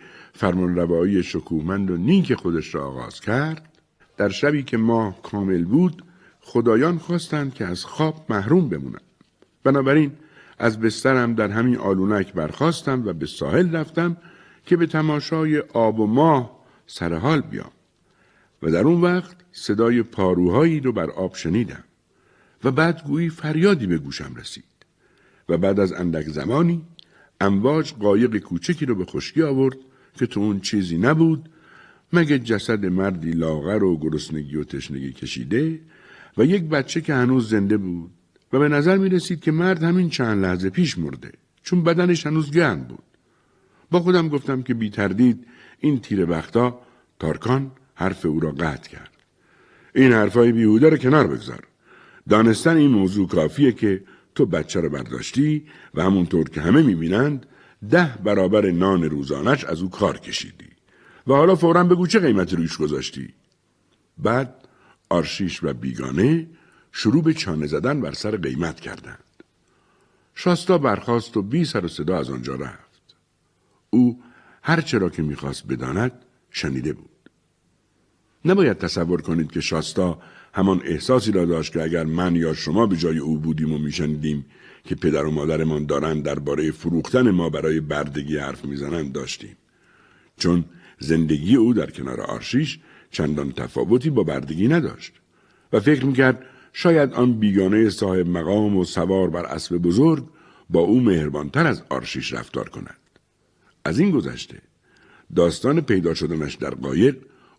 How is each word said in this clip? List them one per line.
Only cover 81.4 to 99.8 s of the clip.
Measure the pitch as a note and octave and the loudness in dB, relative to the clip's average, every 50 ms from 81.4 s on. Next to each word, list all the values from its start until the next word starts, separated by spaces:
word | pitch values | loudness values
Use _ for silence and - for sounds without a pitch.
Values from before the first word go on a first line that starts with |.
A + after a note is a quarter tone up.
| F2 | 0
داشت | E2+ E2+ D#2+ D#2 - - | 0 0 -2 -4 -4 -4
که | E2 D#2+ | -4 -4
اگر | E2 E2+ E2+ E2 | -2 -2 -2 -2
من | D#2 D#2+ E2+ F2+ F2+ F2 | -2 -2 -2 0 0 0
یا | E2+ E2 D#2+ D#2 | 0 0 0 -2
شما | - - D#2 D#2+ G#2 A#2 | -4 -4 -2 2 2 2
به | G#2 F#2+ | 2 2
جای | E2 E2+ E2 D#2+ D#2+ | 0 0 -2 -2 -2
او | C#2+ D#2 D#2+ D2+ | -2 -4 -4 -4
بودیم | D#2 D#2+ D#2 D2+ D#2 D#2 D#2 | -2 -4 -2 -2 -2 -2 -2
و | D2 | -4
می‌شنیدیم | D2+ D2 D2 - D#2+ D2+ D2+ D2+ D2+ D#2 D2 C#2+ C2+ _ _ _ - - - - _ | -4 -6 -4 -4 -4 -4 -4 -4 -4 -4 -4 -4 -6 _ _ _ -20 -20 -20 -18 _
که | - - | -10 -8
پدر | C#2+ - D#2+ D2 D2+ D2+ | -2 -2 0 0 0 -2
و | D#2 | -2
مادرمان | D#2 D2+ C#2+ D#2+ D#2+ D#2 D#2+ D#2+ D#2 D2+ D2 | -2 -2 -2 -2 0 0 0 0 -2 -2 -2
دارند | D2 D2+ C#2+ D2 D#2 D#2 D2+ C#2+ | -2 -2 -2 -2 -2 -2 -2 -4
دربارهٔ | D2 C#2+ C#2+ C#2+ C#2+ C#2+ D2+ D#2 D#2 | -4 -6 -4 -4 -4 -4 -2 -2 -4
فروختن | D2+ - - E2+ E2+ E2 D2+ - - B2+ B2+ A#2 | -4 -4 -6 -4 -2 -2 -4 0 0 2 4 4
ما | F#2+ F2 E2+ E2 | 2 2 0 -2
برای | D2+ D2 D2+ D#2 D#2 D#2+ | -2 -4 -2 -2 -2 -2
بردگی | D2+ D2 D2+ D2 C#2+ C#2+ C#2 D2+ C#2+ D2 D2+ | -2 -4 -6 -6 -6 -6 -6 -8 -6 -6 -6
حرف | D2 C#2 C#2 C2 - - | -6 -6 -8 -10 -10 -10
می‌زنند | C#2+ C#2 C#2 C#2 C#2+ D#2+ E2+ D2+ C#2 C2+ | -10 -8 -8 -8 -6 -6 -6 -6 -6 -8
داشتیم، | C#2+ C2 B1+ - - - G#1 - _ _ _ _ _ _ _ _ _ _ _ _ _ _ _ _ | -8 -8 -10 -12 -14 -14 -20 -20 _ _ _ _ _ _ _ _ _ _ _ _ _ _ _ _
چون | - - F2 F2 F2 D#2+ - - - - - - - | -2 0 2 2 2 0 -4 -10 -20 -20 -20 -18 -10
زندگی | - C#2+ E2 E2 E2 D2+ D#2 C#2+ D2+ F#2 B2 | -2 0 2 2 2 2 0 0 2 4 4
او | C3 A2 A#2+ A#2+ | 4 4 4 2
در | G2+ D2 - | 0 -2 -4
کنار | - - C2 C2 B1+ A1 | -8 -10 -10 -8 -8 -8
آرشیش | G1+ G1+ G1+ A1+ - - - C3+ D#3 C3 - - _ - - - _ _ | -8 -8 -8 -8 -8 -2 -2 -2 -2 -2 -6 -12 _ -20 -20 -20 _ _
چندان | - - D#2+ D2 D2+ D2 C#2+ C#2 C2 | -6 -4 -2 -2 -2 -2 -4 -6 -6
تفاوتی | - B1 A#1+ - C2 B1 B1+ A#2 B2+ B2 D#3+ | -8 -10 -6 -4 -4 0 2 2 2 2 2
با | C#3+ A2+ F2+ | 0 0 0
بردگی | D#2 C#2+ C2+ - - D#2 E2 G2 B2 | 0 -2 -6 -6 -6 -4 0 0 2
نداشت | D#3+ F3 C#3 - - - - - _ _ _ _ _ _ _ _ _ _ _ - - | 2 2 0 -2 -8 -10 -18 -20 _ _ _ _ _ _ _ _ _ _ _ -2 -2
و | A2 | 2
فکر | G2+ C#3 D3+ C3 B2 | 4 4 2 2 2
می‌کرد | C#3 C3 B2+ C3+ B2+ B2+ C3 - - - - _ _ - | 0 2 4 4 4 4 0 -6 -20 -20 -20 _ _ -10
شاید | - - F3 E3+ D#3 C#3+ C3 - | 0 2 4 4 4 4 2 2
آن | - B2 B2+ A#2+ A2 | 2 2 2 2 2
بیگانهٔ | G#2+ G#2 F#2+ G2 F#2+ F#2+ G#2 G#2+ A2+ G#2+ | 2 2 4 4 2 4 4 4 4 2
صاحب | F#2+ - G#2+ F#2+ F#2 F#2 F2 E2+ | 2 0 -2 0 0 0 0 0
مقام | F2 E2+ D#2+ E2 G2+ G#2 G#2+ G#2 G2+ | -2 -2 -2 0 0 2 2 2 2
و | F#2+ F2+ | 0 0
سوار | - - F#2 E2 F#2 F#2+ F#2+ F#2 E2+ | -2 -2 -2 0 0 2 2 0 0
بر | D#2 F2 E2+ | -2 -4 -6
اسب | - C2+ D#2+ - - F2 | -6 -8 -8 -6 -4 -4
بزرگ | F2 | 0